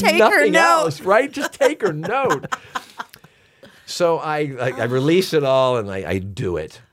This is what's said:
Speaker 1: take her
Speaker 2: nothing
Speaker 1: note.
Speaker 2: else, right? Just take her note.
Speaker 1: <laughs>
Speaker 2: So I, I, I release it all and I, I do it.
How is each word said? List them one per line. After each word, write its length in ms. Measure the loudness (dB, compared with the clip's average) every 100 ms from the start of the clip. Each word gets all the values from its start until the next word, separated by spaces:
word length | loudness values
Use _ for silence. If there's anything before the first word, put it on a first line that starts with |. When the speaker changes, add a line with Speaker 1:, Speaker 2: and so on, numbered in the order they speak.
Speaker 1:
take 120 | 2
her 40 | 4
Speaker 2:
nothing 360 | 4 4 4
Speaker 1:
note. 80 | 4
Speaker 2:
else, 400 | 4 4 0 -4
right? 280 | 0 2 0
Just 220 | -4 -8
take 280 | 0 0 0
her 100 | -4
note. 520 | -4 -4 -2 0 -2 -6
Speaker 1:
<laughs> 40 | -12 -12 -14 -14 -18 -18 -20 _ _ _ _ -20 -20 -12
Speaker 2:
So 340 | -2 0 0
I, 360 | -2 -4 -4 -4
I, 120 | -6
I 120 | -2
release 500 | -2 0 2 2 2
it 100 | 0
all 340 | 2 2 2 0
and 120 | -4
I, 180 | -6 -4
I 100 | -4
do 380 | -4 -6 -4 -4
it. 220 | -8 -14 _